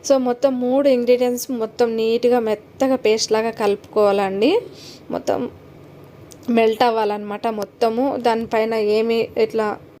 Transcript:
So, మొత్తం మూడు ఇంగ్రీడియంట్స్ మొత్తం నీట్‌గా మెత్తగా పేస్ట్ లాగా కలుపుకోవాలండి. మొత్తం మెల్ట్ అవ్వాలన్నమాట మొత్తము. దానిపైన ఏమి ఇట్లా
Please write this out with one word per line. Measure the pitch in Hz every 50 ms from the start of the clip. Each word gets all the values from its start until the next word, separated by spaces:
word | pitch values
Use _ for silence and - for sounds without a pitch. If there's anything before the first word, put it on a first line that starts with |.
| -
So, | - 277
మొత్తం | 269 254 247 240 247 - 277 262 247
మూడు | 247 247 254 277 285 285
ఇంగ్రీడియంట్స్ | 262 240 240 233 247 240 247 247 247 240 - -
మొత్తం | 262 233 220 220 - - 240 233 226
నీట్‌గా | 226 220 226 226 240 247 240 247 247
మెత్తగా | 226 214 214 208 - - - - 269 262 262
పేస్ట్ | 254 - 214 214 220 - -
లాగా | - 220 220 233
కలుపుకోవాలండి. | 220 - 220 202 202 202 - - - 214 208 202 196 202 202 190 190 196 214 285 370 480 - - - - - - - - - -
మొత్తం | - - - - - - 190 - - - - - - - - - - - - - - - - - - - - -
మెల్ట్ | 233 226 226 220 220 214 254
అవ్వాలన్నమాట | 240 226 220 220 208 208 208 208 208 202 208 -
మొత్తము. | 233 220 208 202 - - - 240 226 220 233 262 285 269
దానిపైన | 254 233 240 226 226 233 220 - 220 220 226 226
ఏమి | 220 214 208 214 220 220 233 226 226 - - -
ఇట్లా | - 220 220 - 220 214 208 - - - - - -